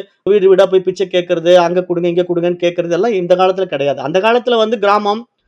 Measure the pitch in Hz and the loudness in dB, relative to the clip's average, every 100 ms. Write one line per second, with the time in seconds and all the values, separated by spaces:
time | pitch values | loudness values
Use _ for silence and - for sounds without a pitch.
0 | 196 _ - 202 190 185 190 185 180 185 | -4 _ 0 2 4 4 4 2 0 -4
1 | 185 180 175 175 165 180 170 180 180 175 | -4 -2 -2 -2 2 4 4 -2 -4 -2
2 | 175 170 175 170 175 175 175 175 170 170 | -2 -2 -2 -2 -2 -2 -2 -2 -4 -2
3 | 233 190 175 180 185 185 180 151 143 135 | -2 -2 0 2 2 0 -4 -4 -4 -4
4 | 135 180 220 240 240 233 220 226 202 208 | -4 -2 0 0 0 0 0 0 0 0
5 | 208 214 240 _ | 0 -4 -8 _